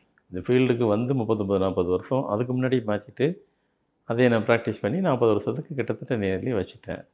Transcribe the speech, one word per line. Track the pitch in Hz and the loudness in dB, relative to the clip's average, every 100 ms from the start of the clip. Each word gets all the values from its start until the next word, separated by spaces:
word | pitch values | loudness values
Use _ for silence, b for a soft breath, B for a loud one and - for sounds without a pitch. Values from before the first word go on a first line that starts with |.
| _ _ - | _ _ -14
இந்த | 90 | -8
ஃபீல்டுக்கு | 87 127 127 120 117 | 0 2 4 2 2
வந்து | 104 123 | 2 0
முப்பத்தொன்பது, | 135 107 110 98 98 | -2 0 -2 0 0
நாற்பது | 95 92 87 | 2 0 0
வருஷம், | 92 - 127 80 | 0 0 -2 0
அதுக்கு | 104 120 | -2 -2
முன்னாடி | 127 127 127 107 | -2 0 0 0
மாத்திட்டு | 104 - - 143 185 _ _ _ _ _ _ - | -4 -6 -4 -4 -4 _ _ _ _ _ _ -4
அதை | 117 123 | 2 4
நான் | 113 | 4
ப்ராக்டிஸ் | 104 117 113 104 | 2 2 0 -4
பண்ணி | 123 175 | -2 0
நாற்பது | 185 123 117 | 0 2 4
வருஷத்துக்கு | 104 120 117 - | 2 0 -6 -6
கிட்டத்தட்ட | 139 110 107 - 117 | -6 -4 -6 -4 -2
நேர்லி | 98 95 110 | -2 -2 -2
வச்சுட்டேன். | 110 90 - - 87 - | -4 -4 -8 -12 -12 -14